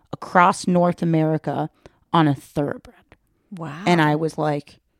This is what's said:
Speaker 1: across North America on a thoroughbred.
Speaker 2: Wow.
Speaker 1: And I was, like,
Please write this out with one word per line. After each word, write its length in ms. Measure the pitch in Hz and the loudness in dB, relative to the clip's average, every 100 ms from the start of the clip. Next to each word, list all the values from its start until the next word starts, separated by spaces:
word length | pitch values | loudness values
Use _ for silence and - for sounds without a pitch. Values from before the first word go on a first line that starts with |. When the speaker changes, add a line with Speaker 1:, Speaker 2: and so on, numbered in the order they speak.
| _ | _
Speaker 1:
across 540 | - - 185 180 202 - | -16 -2 2 4 2 0
North 360 | 175 175 175 | 2 2 0
America 680 | 170 160 156 160 - 143 151 _ - _ _ | 0 0 0 -2 -4 -6 -6 _ -20 _ _
on 160 | 170 151 | 2 2
a 60 | |
thoroughbred. 640 | 139 - - 143 247 - - _ _ _ _ - | 0 -4 -6 -4 -6 -14 -20 _ _ _ _ -18
Speaker 2:
Wow. 300 | 185 165 156 180 | -14 -14 -6 0
Speaker 1:
And 160 | 175 | 2
I 140 | 151 151 | 2 0
was, 200 | 160 160 | -2 -4
like, 440 | 151 147 - _ _ _ | -4 -4 -8 _ _ _